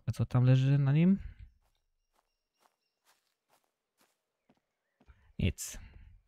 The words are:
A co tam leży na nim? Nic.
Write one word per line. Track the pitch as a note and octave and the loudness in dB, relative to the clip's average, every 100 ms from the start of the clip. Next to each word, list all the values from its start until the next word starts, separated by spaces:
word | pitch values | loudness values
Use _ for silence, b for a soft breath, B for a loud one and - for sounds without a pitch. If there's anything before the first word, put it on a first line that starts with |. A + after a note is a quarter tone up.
| - | -4
A | |
co | - A#2 | -6 -2
tam | B2 | 0
leży | B2+ C3 C3+ C#3+ | 4 4 2 2
na | C3+ | 2
nim? | D3+ F3 G3 B B B _ _ _ _ _ _ _ _ _ _ _ _ _ _ _ _ _ _ _ _ _ _ _ _ _ _ _ _ _ _ _ _ _ _ _ - - _ - | 2 2 2 B B B _ _ _ _ _ _ _ _ _ _ _ _ _ _ _ _ _ _ _ _ _ _ _ _ _ _ _ _ _ _ _ _ _ _ _ -20 -20 _ -6
Nic. | F#2+ - - - b b b b | -4 -4 -10 -16 b b b b